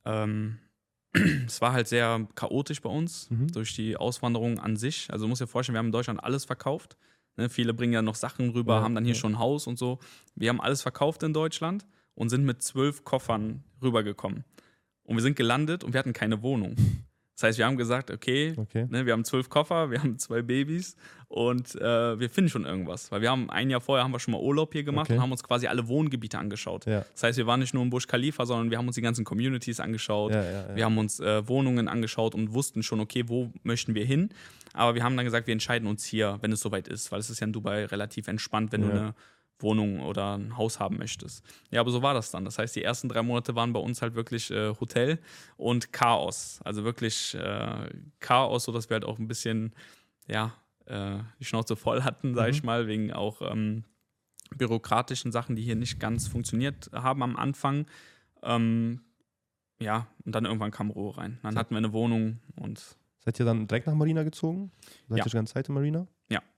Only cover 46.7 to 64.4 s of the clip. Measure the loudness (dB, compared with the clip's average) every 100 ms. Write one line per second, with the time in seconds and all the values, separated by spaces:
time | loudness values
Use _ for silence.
46.7 | -2 -2 -2 -2 -2 -4 -4 -4 -2 -4
47.7 | -4 -8 -12 -16 _ 4 4 4 0 0
48.7 | -4 -2 -2 -2 -6 -6 -4 -2 -2 -2
49.7 | -8 -20 -20 _ _ -6 -4 -4 -6 _
50.7 | _ -10 -6 -4 -6 -8 _ -4 -4 -2
51.7 | -2 0 0 -2 -2 -2 2 2 2 0
52.7 | 0 0 0 -2 -2 -4 -4 -4 -2 -2
53.7 | -2 -8 _ _ _ _ -20 -16 -2 0
54.7 | 0 2 2 2 -4 -2 -4 -2 -2 0
55.7 | -2 -2 -2 -2 -2 -2 -4 -2 0 0
56.7 | -4 -10 -2 0 2 0 0 -2 0 0
57.7 | 0 -4 -12 -20 _ _ _ 0 2 4
58.7 | 2 0 -4 _ _ _ _ _ _ _
59.7 | _ -2 -2 -2 _ -4 -2 0 0 -2
60.7 | -2 -4 -4 -8 -8 -10 -6 -2 -2 0
61.7 | 0 0 2 2 2 0 -4 -12 -12 -10
62.7 | -10 -16 -20 _ _ -4 2 2 2 2
63.7 | -2 2 2 4 2 0 -2